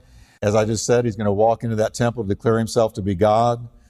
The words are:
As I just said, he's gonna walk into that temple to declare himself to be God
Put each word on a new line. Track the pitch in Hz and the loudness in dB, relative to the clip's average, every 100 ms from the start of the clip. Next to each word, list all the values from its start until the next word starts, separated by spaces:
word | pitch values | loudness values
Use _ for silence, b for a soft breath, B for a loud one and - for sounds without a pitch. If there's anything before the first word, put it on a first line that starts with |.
| b b b b | b b b b
As | 107 107 | 0 0
I | 107 | 0
just | 110 - | -2 2
said, | 120 120 | 2 2
he's | 101 | -2
gonna | 104 | -2
walk | 98 110 113 | 2 2 0
into | 117 107 | -4 -2
that | 107 | -4
temple | - 120 120 | -2 -2 -2
to | 98 | -6
declare | 101 120 113 | -2 0 0
himself | 110 120 110 | 0 0 0
to | - | -2
be | 98 | -4
God | 90 107 110 120 120 120 - | 0 2 4 2 -2 -8 -20